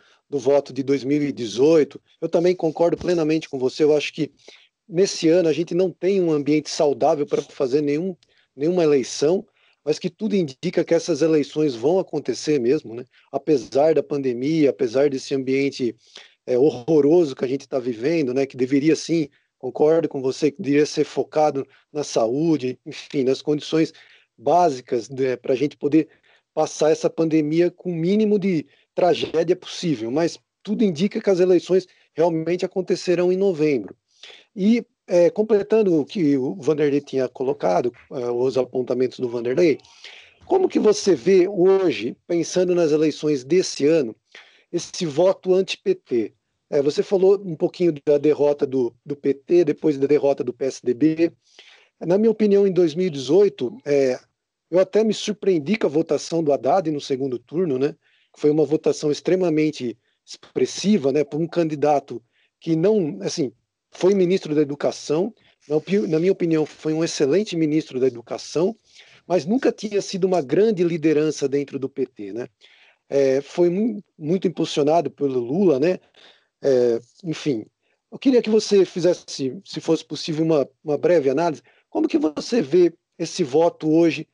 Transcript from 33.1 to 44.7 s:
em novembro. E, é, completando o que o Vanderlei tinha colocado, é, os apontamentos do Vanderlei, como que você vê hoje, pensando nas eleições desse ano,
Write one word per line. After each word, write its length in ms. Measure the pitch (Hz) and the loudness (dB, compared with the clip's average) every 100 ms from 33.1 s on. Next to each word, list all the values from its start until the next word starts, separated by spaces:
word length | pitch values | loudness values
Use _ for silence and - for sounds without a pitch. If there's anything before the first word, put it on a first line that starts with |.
| 170 180 | 0 0
em 40 | 185 | 2
novembro. 600 | 196 160 151 135 98 - _ _ - - _ | 0 2 0 0 -4 -14 _ _ -20 -20 _
E, 300 | - 196 233 208 _ - | -2 2 2 0 _ -2
é, 240 | 175 170 | 4 4
completando 680 | 180 220 208 196 220 202 160 | 4 0 0 2 2 4 2
o 60 | |
que 320 | 135 214 151 139 | 0 0 2 2
o 180 | 131 196 | 0 -4
Vanderlei 440 | 123 151 151 143 | -2 0 2 0
tinha 280 | 139 131 127 | -2 -4 -4
colocado, 640 | - 131 143 180 180 180 - - | -4 -4 -2 0 0 -2 -6 -12
é, 200 | 143 120 | -8 -4
os 280 | 120 131 127 | -2 -2 0
apontamentos 600 | 123 131 120 123 127 - | -2 -2 -2 -2 -2 -4
do 100 | 123 | -6
Vanderlei, 500 | 120 117 135 175 131 _ _ - - - _ | -4 -4 2 2 2 _ _ -20 -20 -20 _
como 240 | - 381 370 | -2 2 2
que 100 | - | 2
você 360 | 208 202 202 | 2 2 2
vê 340 | 156 143 190 180 | 2 4 4 4
hoje, 680 | 202 185 190 185 110 117 - - | 2 4 4 2 -2 -6 -8 -6
pensando 480 | 175 156 180 180 | -4 -2 -2 0
nas 180 | 175 165 | 2 2
eleições 520 | 151 156 - 151 143 | 2 0 0 -2 -2
desse 420 | 127 180 180 - 139 | 0 0 0 0 2
ano, 280 | 165 120 - _ - - _ _ | 2 0 -8 _ -20 -20 _ _